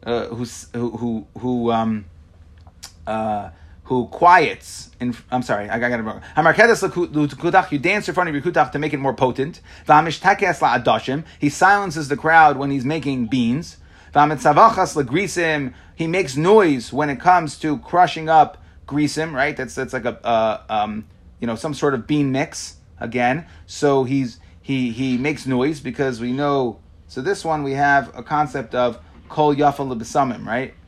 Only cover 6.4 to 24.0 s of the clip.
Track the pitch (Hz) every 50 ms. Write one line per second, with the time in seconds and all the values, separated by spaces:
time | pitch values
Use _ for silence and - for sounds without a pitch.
6.4 | 156 165 160 165 214 233 226 165 190 185 - 175 175 165 143 151 151 143 127 131
7.4 | 156 170 170 190 175 - - 143 123 175 196 208 - - 165 160 180 170 151 143
8.4 | 127 180 165 165 151 131 - 147 147 151 143 143 135 135 120 - 135 127 117 -
9.4 | 131 151 170 - - - - - - - 151 151 160 165 151 - - 180 202 196
10.4 | 202 185 165 - 175 139 117 127 120 127 117 110 - - 131 147 160 - - -
11.4 | - 147 139 - 180 185 202 202 202 190 151 165 151 131 147 127 - 160 160 165
12.4 | 160 151 143 131 139 143 139 139 120 135 151 165 - 143 139 127 120 110 - 127
13.4 | 120 113 120 143 175 - - - - - - - - - - 147 147 151 156 131
14.4 | - 156 147 156 202 226 - - 185 175 - 160 151 120 123 170 202 180 - 175
15.4 | 170 160 156 147 139 127 - - - - - - 165 160 165 190 190 143 127 139
16.4 | 156 180 208 220 202 165 143 127 110 - - 127 151 147 139 123 - 175 185 180
17.4 | 165 151 - - - 156 147 117 - - - 175 180 170 - 165 160 156 160 160
18.4 | 147 139 - - - - - - - - 139 147 151 143 - 156 156 160 156 127
19.4 | 135 147 151 - 131 117 - - 131 123 - 127 110 123 110 - - - 117 113
20.4 | 110 110 107 - - - 107 107 104 107 107 110 110 - - _ - - - _
21.4 | - 117 113 110 - 160 147 - - 147 135 127 110 - 151 151 143 135 131 135
22.4 | 151 - - - - - - - - _ _ - - 113 110 123 123 120 131 160
23.4 | 170 - - - - - - - - 147 139 135